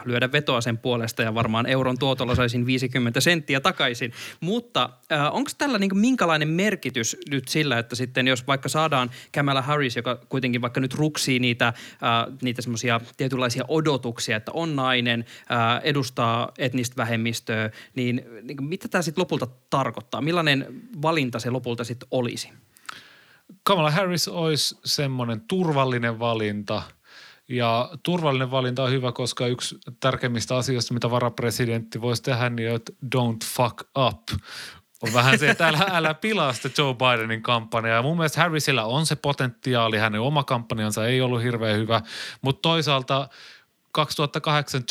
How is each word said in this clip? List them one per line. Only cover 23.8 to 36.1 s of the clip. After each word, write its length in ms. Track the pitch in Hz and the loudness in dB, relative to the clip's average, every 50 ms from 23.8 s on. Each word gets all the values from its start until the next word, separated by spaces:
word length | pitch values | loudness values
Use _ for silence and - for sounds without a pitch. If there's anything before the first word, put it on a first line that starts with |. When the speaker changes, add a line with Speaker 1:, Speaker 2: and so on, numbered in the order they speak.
| 151 151 | 4 2
Speaker 2:
Harris 380 | 151 202 196 180 175 160 - 196 | 2 2 2 0 0 -2 -2 -4
olisi 480 | 190 175 165 160 151 139 - - - - - | -2 -2 0 0 0 0 -2 -2 -4 -6 -6
semmonen 560 | - - - 143 135 131 127 120 117 113 110 | -4 -2 -2 -2 -2 -2 -2 -2 -4 -4 -6
turvallinen 800 | - - 190 185 180 160 147 139 135 131 123 117 117 117 113 110 | -4 -2 0 0 2 2 2 2 2 2 0 0 0 -2 -2 0
valinta – 640 | 120 117 117 110 107 104 104 104 101 104 107 95 92 - - _ _ - - - - - - _ _ - | 0 0 0 0 0 -2 -2 -4 -4 -4 -4 -4 -4 -8 -16 _ _ -20 -20 -20 -20 -20 -20 _ _ -6
ja 420 | 127 123 120 117 113 120 123 - 160 131 | -2 0 0 2 2 0 -2 -4 -8 -6
turvallinen 480 | - 170 175 175 160 147 135 131 131 123 | -4 -2 -2 0 2 0 2 2 0 0
valinta 320 | 131 135 127 123 123 131 131 | 0 0 0 0 0 0 0
on 60 | 123 | 2
hyvä, 220 | 135 135 127 123 | 2 0 0 -2
koska 340 | 120 - 123 117 - - 127 | -2 -2 -4 -4 -2 -2 0
yksi 300 | 120 123 123 - - - - - - - - | 0 0 -2 -4 -8 -8 -12 -16 -20 -8 -2
tärkeimmistä 560 | - 131 127 - 131 120 120 113 - - 127 | 0 0 0 0 -2 -2 -2 -2 -2 -2 -2
asioista, 380 | 127 120 135 127 120 - - 123 | -2 0 0 -2 -2 -2 -2 -2
mitä 160 | 117 120 117 | 0 0 2
varapresidentti 920 | 120 120 123 120 - - 120 113 104 - 127 117 113 117 113 - 117 110 | 2 2 0 0 0 0 -2 -2 0 0 0 0 0 -2 -4 -6 -6 -4
voisi 220 | 113 123 117 - | -2 -2 -2 0
tehdä, 280 | - 143 127 117 123 120 | 0 -2 0 0 0 0
niin 200 | 120 117 113 117 | 0 -2 -2 0
on, 60 | 117 | -2
että 160 | 113 - - - _ 143 113 135 | -2 -4 -8 -12 _ -6 -2 0
"don't 220 | 131 120 117 110 113 - | 2 2 2 0 -2 -6
fuck 360 | - - - 123 107 - - - - - 139 | -6 0 0 0 0 -2 -6 -14 -6 0 2
up". 240 | 131 110 90 - _ - - 98 - - - - - - - - _ _ - _ | 2 2 0 -2 _ -6 -6 -6 -6 -10 -14 -14 -14 -16 -18 -20 _ _ -14 _
On 100 | 117 110 113 | -6 0 2
vähän 240 | 120 120 135 131 - | 4 6 6 6 6
se, 120 | 147 139 | 4 4
että 180 | - - 170 160 | 4 4 4 4
älä, 180 | 151 170 196 190 | 4 4 2 2
älä 220 | 180 170 160 156 | 2 2 0 0